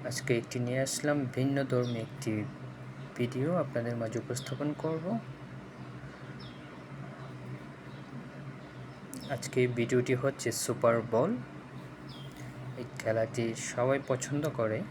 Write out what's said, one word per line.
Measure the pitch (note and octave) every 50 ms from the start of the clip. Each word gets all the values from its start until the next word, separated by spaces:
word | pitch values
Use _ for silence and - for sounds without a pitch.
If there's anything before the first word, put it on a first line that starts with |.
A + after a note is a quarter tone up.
| C#3+
আজকে | - B2+ - - - B2 A#2
একটি | A2+ - - B2+
নিয়ে | B2 A#2+ B2 C3
আসলাম | C3+ C3+ - - - D3 D3 D3 C3+ B2+ -
ভিন্ন | B2+ C3 C3+ C#3 C#3 C#3
ধর্মী | C3 C3 B2 B2 B2 A#2+ A2+
একটি | A2+ - - - - A#2 G#2+ G#2+ G#2 G2+ - - - - - - - - - - - - -
ভিডিও | - B2 A#2+ B2+ B2+ C3+ D#3+ F3
আপনাদের | F3 C#3+ C3+ - A#2+ A#2 A#2+ A#2+
মাঝে | A#2 A#2 A2 G#2+ A#2
উপস্থাপন | - - B2 B2+ - - C3+ B2+ C#3+ D3 D3 -
করব। | - D#3+ D#3+ D#3+ D#3+ F#3 A#3 A3+ - - - - - - - - - - - - - - - - - - - - - - - - - - - - - - - - - - C#3 C#3 - - - - C3+ C3 B2+ B2 B2 B2 B2+ - - - - - - - - C#3 - - - A#2+ - - - C3+ C#3 C3+ - - - - - - - - - - - - - - - -
আজকে | C#3 - - - - C3 B2
ভিডিওটি | B2 A#2+ A#2+ A#2 A#2 C3 B2 B2 C3+ C3
হচ্ছে | B2 C#3 C3+ C3+ - - A#2+
সুপার | A2 - - - A2+ G#2+ - A#2 A#2 A#2 A2+ A#2+
বল। | A2+ A2+ C#3 F#3+ A#3+ B3 - - - - - - - - - - - - - - - - - - - - - - - - - - -
এই | B2+ B2 - - -
খেলাটি | - A#2 A2 A2+ A2+ A2 - B2 A#2 A2+ A2+
সবাই | - - - - B2 A#2+ C3 C3+ C#3 C#3
পছন্দ | - C3 B2+ - - C#3+ C#3+ D3 D3+
করে | C3 - A#2 G#2+ G#2+ B2+ G3+ -